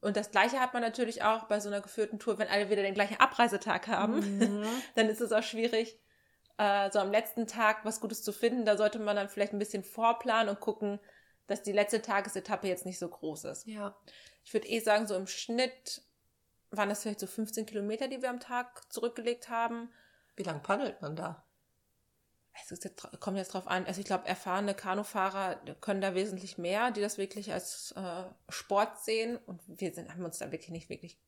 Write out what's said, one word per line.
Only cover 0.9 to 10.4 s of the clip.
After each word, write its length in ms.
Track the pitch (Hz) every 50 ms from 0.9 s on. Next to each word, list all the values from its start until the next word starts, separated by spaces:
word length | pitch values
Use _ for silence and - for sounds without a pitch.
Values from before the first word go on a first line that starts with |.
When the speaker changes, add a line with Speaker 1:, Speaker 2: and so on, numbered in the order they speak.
| 226 254 247 226 233 - -
Speaker 1:
auch 200 | 208 220 226 226
bei 140 | - 208 214
so 100 | 208 208
einer 120 | 202 202
geführten 380 | 202 - - - 214 214 - 208
Tour, 180 | - 233 208 185
wenn 100 | 214 -
alle 220 | - 202 208 196
wieder 120 | 214 196 196
den 120 | 196 190
gleichen 240 | 202 202 202 220 -
Abreisetag 720 | 254 254 - - 240 233 202 196 - 220 - - - 220
haben, 320 | 226 180 196 220 240 302 208 202 202 196
Speaker 2:
Mhm. 260 | 226 202 202 208 208 220 233 262 262
Speaker 1:
<laughs> 120 | - -
dann 140 | 233 220 214
ist 120 | 214 220
es 120 | 240 220 226
auch 100 | 214 220
schwierig, 560 | - - 220 226 240 220 220 226 226 - _ _ _ _ _ _ _ _ _ _ _ _ -
äh, 320 | 214 202 202 202 196 196 196
so 80 | 208
am 100 | 196 196
letzten 360 | 202 214 214 - - - 233 220
Tag 360 | - 220 226 214 214 220 -
was 160 | 214 220 -
Gutes 220 | - 208 214 - -
zu 100 | - 202
finden. 320 | - - 233 254 254 226
Da 120 | 214 208
sollte 220 | 196 214 208 208 226
man 160 | 214 208 208
dann 120 | 208 196 202
vielleicht 240 | - 208 202 202 -
ein 60 | 202
bisschen 240 | 208 202 - 202 190
vorplanen 680 | - - - 226 226 233 233 - 254 220 226